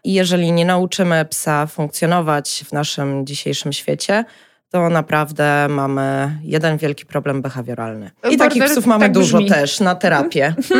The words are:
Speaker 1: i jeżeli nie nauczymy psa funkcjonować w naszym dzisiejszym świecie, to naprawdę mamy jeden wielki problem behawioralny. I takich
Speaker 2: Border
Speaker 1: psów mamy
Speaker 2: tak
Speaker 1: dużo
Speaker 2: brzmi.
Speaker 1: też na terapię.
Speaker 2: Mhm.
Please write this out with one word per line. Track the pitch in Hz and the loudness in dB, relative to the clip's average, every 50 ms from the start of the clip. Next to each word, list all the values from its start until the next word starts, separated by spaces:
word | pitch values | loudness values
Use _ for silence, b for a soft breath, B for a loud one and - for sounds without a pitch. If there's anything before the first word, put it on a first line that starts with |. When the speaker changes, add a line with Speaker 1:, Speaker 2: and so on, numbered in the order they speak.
| - | -4
Speaker 1:
i | 190 | 0
jeżeli | 190 190 185 170 180 175 170 165 | 0 2 2 2 2 2 2 2
nie | 170 170 170 | 2 2 2
nauczymy | 180 185 180 180 175 - - 185 175 165 160 156 | 2 2 2 0 0 -2 0 0 2 2 0 0
psa | 160 - - - 160 151 147 151 | -2 -4 -4 -2 0 0 0 -2
funkcjonować | 151 - - 151 147 - - 165 160 175 175 165 160 151 147 139 - - - 143 - | -2 -4 -6 -6 -6 -4 -2 0 0 2 2 2 0 0 -2 -2 -4 -8 -10 -8 -6
w | |
naszym | 151 147 151 - - 151 139 139 139 139 135 | -6 -4 -4 -4 -4 -4 -4 -4 -4 -4 -6
dzisiejszym | 139 143 - - 143 139 - - 147 | -6 -8 -8 -6 -4 -4 -4 -4 -6
świecie, | 139 - - - - - - - 202 214 240 b b b b b b b b _ | -6 -6 -4 -4 -4 -4 -2 -2 0 0 -2 b b b b b b b b _
to | - 180 170 170 | -2 0 0 2
naprawdę | 170 160 151 - 156 151 151 143 151 151 147 147 147 147 147 143 | 2 0 0 0 -2 -2 -2 -2 -2 -2 0 2 2 2 0 0
mamy | 147 139 139 135 135 135 135 135 135 135 139 143 156 151 | 0 -2 -2 -2 -2 -2 -2 -2 -2 -2 -2 -4 -6 -8
jeden | 156 156 147 156 160 165 156 151 | -6 -4 -2 0 0 0 0 0
wielki | 165 143 143 - - | -2 -4 -4 -6 -10
problem | - - 147 139 151 135 135 | -8 -8 -6 -4 -4 -4 -4
behawioralny. | 127 135 127 131 117 123 120 117 113 113 110 107 101 92 - _ - 240 | -6 -6 -8 -8 -8 -8 -8 -8 -8 -8 -8 -10 -14 -16 -12 _ 0 0
I | 294 | 2
takich | 254 294 294 294 240 | 4 4 4 4 2
Speaker 2:
Border | 269 294 294 | 2 2 2
Speaker 1:
psów | 247 196 | 2 2
mamy | 240 220 214 214 | 4 4 4 4
Speaker 2:
tak | 202 | 4
Speaker 1:
dużo | 185 190 185 - - 208 | 4 4 4 6 4 4
Speaker 2:
brzmi. | 202 196 | 4 4
Speaker 1:
też | 175 147 143 143 - - | 4 2 2 0 0 0
na | 202 185 175 | 0 0 2
terapię. | 180 - 180 165 139 294 339 - 147 135 | 2 2 2 2 2 0 0 0 0 0
Speaker 2:
Mhm. | 156 165 277 254 - 370 | 0 0 -2 0 2 4